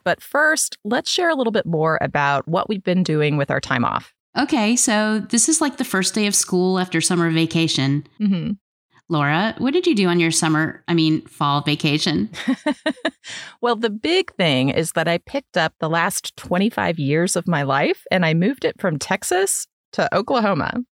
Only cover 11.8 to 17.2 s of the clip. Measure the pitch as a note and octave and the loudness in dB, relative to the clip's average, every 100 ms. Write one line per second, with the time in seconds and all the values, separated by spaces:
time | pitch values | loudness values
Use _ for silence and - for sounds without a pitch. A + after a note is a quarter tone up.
11.8 | D#3 D3 E3+ D#3 G#3 - - C4+ - C#4 | 0 0 0 -2 -2 -6 -4 -4 -4 -4
12.8 | - - E4 - - - - - A#3+ A3 | -4 -6 -6 -8 -14 -16 -16 -6 -2 0
13.8 | A#3 G#3 D4+ F4+ F#4 - F3 C3 C3 - | -2 -2 0 0 -2 0 2 2 2 0
14.8 | E3 - D#3+ E3+ - C#4 - - D#3+ - | -2 -2 0 -2 -4 -8 -4 -2 -2 -2
15.8 | D#3+ E3 F3 - - - - F3+ G#3 A3 | -2 0 0 -2 -8 -12 -4 0 0 0
16.8 | F#3 E3 C#3 D3+ | -2 -2 0 2